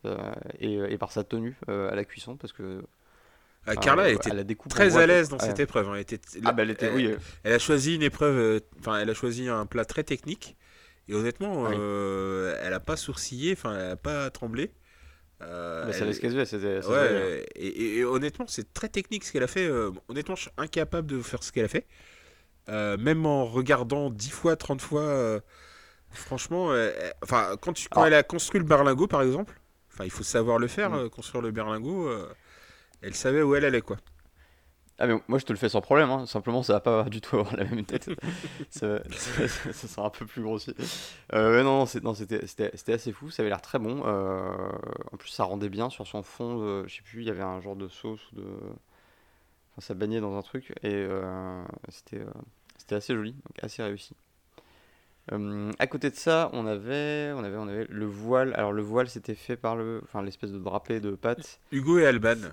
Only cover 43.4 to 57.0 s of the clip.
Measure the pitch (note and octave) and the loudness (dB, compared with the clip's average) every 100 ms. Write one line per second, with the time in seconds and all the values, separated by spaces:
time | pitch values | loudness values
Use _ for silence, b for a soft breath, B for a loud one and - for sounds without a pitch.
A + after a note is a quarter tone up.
43.4 | G#2+ G2 - C3+ A2 C3+ - G2+ F#2+ F#2+ | -2 -2 -4 -4 -2 -2 0 0 0 -2
44.4 | F#2 F#2 F#2+ G2 - - - - - - | -4 -6 -6 -6 -8 -10 -12 -14 -14 -4
45.4 | F#2+ G2 G2+ G2 A#2+ - G#2 G#2+ G2+ - | -2 -2 -4 -4 -6 -6 -10 -10 -12 -8
46.4 | A#2+ A#2+ G#2+ G2 F#2+ - - A2 A2+ F#2+ | -6 -4 -4 -4 -6 -12 -16 -10 -6 -4
47.4 | F#2+ F#2 F#2+ G2 F#2+ - A2+ G#2+ - G2+ | -4 -6 -8 -10 -10 -10 -10 -10 -14 -14
48.4 | G2 G2 G2+ A2+ _ _ _ _ _ _ | -12 -12 -14 -16 _ _ _ _ _ _
49.4 | _ _ _ - - F#2 G#2 A2+ G#2 G2 | _ _ _ -20 -12 -4 -2 -2 -2 -6
50.4 | G2 C3+ - - G#2 G2+ G2 F#2+ F#2 F#2 | -8 -12 -12 -8 -4 -2 -2 -4 -6 -8
51.4 | F#2 F#2 F2+ - - - - A2 G#2 - | -8 -10 -12 -14 -16 -20 -14 -12 -12 -14
52.4 | - _ _ _ - G#2 - A#2+ G#2+ C3+ | -18 _ _ _ -6 -6 -2 -4 -4 -10
53.4 | - - G#2+ - A2 G2+ - - _ _ | -16 -12 -12 -6 -6 -6 -12 -20 _ _
54.4 | _ b b b b b b b - G#2 | _ b b b b b b b -10 -6
55.4 | G#2 G#2 G#2 - C3 C#3+ C#3+ - - D#3+ | -6 -6 -6 -4 -6 -4 -6 -4 0 2
56.4 | E3 B2+ A2 G#2 G#2+ C#3+ | 0 -2 -4 -4 -4 -4